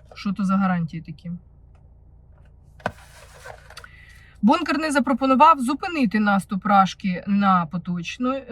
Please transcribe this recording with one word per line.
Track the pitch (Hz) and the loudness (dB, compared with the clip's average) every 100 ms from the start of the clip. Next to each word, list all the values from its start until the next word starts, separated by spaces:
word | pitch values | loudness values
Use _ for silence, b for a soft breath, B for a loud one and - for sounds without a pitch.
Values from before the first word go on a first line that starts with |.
| - | -20
що | - 202 | -10 -6
то | 190 | -4
за | 190 196 | -2 0
гарантії | 190 175 160 165 | 0 -2 -4 -8
такі. | 160 147 170 175 - - - - - - - - - - - - - - - - - - - - - - - - B B B B B B | -14 -14 -14 -14 -16 -20 -20 -20 -20 -20 -20 -20 -20 -20 -20 -20 -20 -10 -10 -10 -20 -20 -20 -20 -20 -20 -20 -20 B B B B B B
Бункерний | 208 320 330 311 311 | 2 2 0 -2 -2
запропонував | 285 254 262 269 254 311 311 | 0 0 0 2 6 6 6
зупинити | 240 294 381 330 233 214 | 0 -4 -4 -2 0 0
наступ | 208 196 - 190 208 | 2 0 -2 -4 2
Рашки | 202 190 - 196 180 - | 4 4 -2 -6 -6 -2
на | 202 202 180 165 | 0 2 2 0
поточну-, | 180 175 175 170 - 254 269 254 | -6 -6 -8 -8 -6 -4 -4 -4